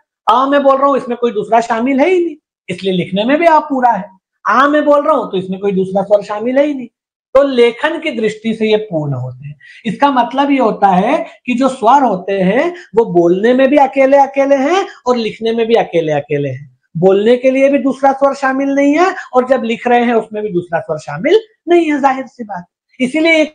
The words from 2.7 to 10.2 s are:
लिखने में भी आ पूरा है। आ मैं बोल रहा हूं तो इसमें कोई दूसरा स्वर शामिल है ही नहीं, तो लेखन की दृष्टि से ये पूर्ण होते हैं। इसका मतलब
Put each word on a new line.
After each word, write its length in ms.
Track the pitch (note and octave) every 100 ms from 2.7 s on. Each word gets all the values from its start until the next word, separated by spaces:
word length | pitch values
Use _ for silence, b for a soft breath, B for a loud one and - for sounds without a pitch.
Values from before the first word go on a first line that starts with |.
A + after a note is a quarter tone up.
| F3+ F#3+
लिखने 300 | F#3 - F#3 A3+
में 120 | D4+
भी 60 | E4+
आ 120 | D#4
पूरा 300 | D4+ C4 B3
है। 180 | G#3 F#3+ _ _ _ -
आ 220 | A3 C#4+
मैं 160 | D4+ D4
बोल 180 | C#4+
रहा 120 | D4 C#4+
हूं 100 | G3
तो 120 | F#3+
इसमें 220 | F3+ F#3+
कोई 120 | G3+
दूसरा 300 | F#3 F#3+ F#3+
स्वर 200 | F#3+ G#3
शामिल 340 | G3+ G#3+ A#3 C4
है 80 | D4
ही 80 |
नहीं, 140 | C4+ A#3
तो 560 | _ _ _ _ C4 C#4+
लेखन 540 | B3+ A#3+ A#3 D4+ D#4+
की 120 | D#4+
दृष्टि 400 | A#3 A3 G#3+ A3+
से 140 | A3 G#3+
ये 100 | G#3
पूर्ण 300 | G#3+ D#3+ D3 C3
होते 320 | B2+ B2 D3
हैं। 80 | D3 B B A3+
इसका 260 | - C#4+
मतलब 380 | B3+